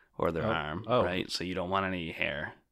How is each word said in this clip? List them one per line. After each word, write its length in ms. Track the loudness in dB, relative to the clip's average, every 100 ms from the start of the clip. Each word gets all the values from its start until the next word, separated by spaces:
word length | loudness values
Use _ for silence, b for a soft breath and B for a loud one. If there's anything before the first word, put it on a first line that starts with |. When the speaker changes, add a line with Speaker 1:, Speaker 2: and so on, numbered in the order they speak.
| _ 0
Speaker 1:
or 140 | 0
their 140 | 2 2
Speaker 2:
Oh. 60 |
Speaker 1:
arm, 340 | 0 0 -4 2
Speaker 2:
Oh. 160 | 2
Speaker 1:
right? 260 | 2 0 -2
So 140 | -4
you 120 | -2 -2
don't 140 | 0
want 160 | 2 2
any 260 | 0 -4
hair. 420 | -2 -2 -2 -6 -10 _